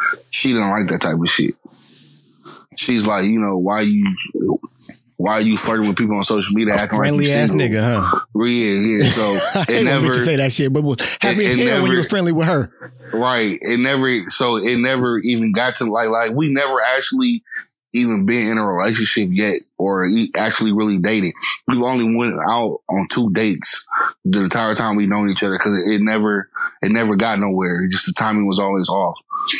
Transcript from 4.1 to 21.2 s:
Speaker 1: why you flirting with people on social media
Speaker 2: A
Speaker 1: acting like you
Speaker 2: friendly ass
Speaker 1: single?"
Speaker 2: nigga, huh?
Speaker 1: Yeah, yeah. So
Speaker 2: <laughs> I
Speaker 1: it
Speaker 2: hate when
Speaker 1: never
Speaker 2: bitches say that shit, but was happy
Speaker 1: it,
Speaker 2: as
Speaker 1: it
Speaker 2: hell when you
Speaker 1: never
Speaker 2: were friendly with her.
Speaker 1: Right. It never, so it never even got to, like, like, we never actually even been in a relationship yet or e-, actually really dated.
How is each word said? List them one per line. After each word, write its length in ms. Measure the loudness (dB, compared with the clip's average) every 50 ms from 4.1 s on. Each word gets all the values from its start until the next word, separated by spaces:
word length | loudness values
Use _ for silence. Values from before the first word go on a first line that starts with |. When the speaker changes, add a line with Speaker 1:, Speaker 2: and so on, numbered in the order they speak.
| 0 -4 -8 -8 -6 -4 -2 -2 -2 -4 -6 -12 _ _ -20 -20 -20 -20 _ _ _
Speaker 1:
why 220 | -4 -2 0 0 2
you 180 | 2 2 2
flirting 320 | 2 0 0 0 0 0 -2
with 80 | 0
people 200 | 0 0 0 -2
on 80 | -2 -2
social 280 | 0 0 -2 0 0 0
media 200 | 0 2 2 2
Speaker 2:
A 20 | 0
Speaker 1:
acting 200 | 0 0 0 0
like 80 | 0
you 60 | 2 2 2 2 2
Speaker 2:
friendly 40 |
ass 160 | 2 2 2 2
Speaker 1:
single?" 180 | 2 0 0
Speaker 2:
nigga, 140 | 0 0 0
huh? 380 | 2 2 2 0 0 0 0 -2 -4 -4 -2 -2 0
Speaker 1:
Yeah, 540 | 0 0 0 0 0 0 0 0 0 0 0
yeah. 100 | 0 0
So 140 | 0 0
Speaker 2:
<laughs> 320 | 0 0 0 0 -2 -2 -2 -2
I 40 |
Speaker 1:
it 40 | -2 0
Speaker 2:
hate 60 | 0
when 80 | 0 0
Speaker 1:
never 200 | 0 0 0 0 0
Speaker 2:
bitches 160 | 0 0 0
say 100 | 0 0
that 160 | 0 0 -2
shit, 200 | 0 0 0 0
but 100 | 0 0
was 160 | 0 0 -2 -2 -4 -6 -4 -2
happy 220 | -2 0 0 0 0
Speaker 1:
it, 60 | 2
Speaker 2:
as 60 | 2 2
Speaker 1:
it 100 | 2 2
Speaker 2:
hell 140 | 2 0
when 80 | 2 2
you 40 | 2
Speaker 1:
never 60 | 0
Speaker 2:
were 60 | 0 0
friendly 240 | -2 0 0 0
with 140 | 0 0 2
her. 460 | 2 0 0 -2 -4 -8 -16 -20 -20 -20 -20 -12 -6 -4
Speaker 1:
Right. 440 | -2 0 2 2 2 0 0 -2 -4
It 160 | -4 -2 0 0
never, 480 | 2 2 2 0 2 0 0 -2 -2 -4
so 260 | -2 -2 0 0 0
it 200 | 0 0 0 0 2
never 400 | 2 0 0 0 0 0 0 0
even 320 | 0 0 0 2 2 2
got 240 | 2 2 0 0 0
to, 80 | -2 -2
like, 240 | 0 0 0 0 0
like, 220 | 0 0 0 0
we 200 | 0 0 0 2
never 280 | 2 0 0 0 0 0 0 2 0
actually 460 | 0 0 -2 0 2 2 2 0 -2 -4 -10 -14 -14 -14 -16 _ _ _ _ -2
even 320 | 0 0 2 2 2 2
been 220 | 2 2 2 2 0
in 100 | 0 0
a 80 | 0
relationship 600 | 0 0 0 0 0 0 0 0 0 0 0 0 0
yet 220 | 0 2 2 2 0 -2 -4 _ _ -4
or 260 | -2 -2 0 0 0
e-, 260 | 2 2 2 0 0 -2
actually 360 | -2 -2 0 0 0 0 0
really 260 | 0 0 0 0 0 0
dated. 340 | 0 0 0 0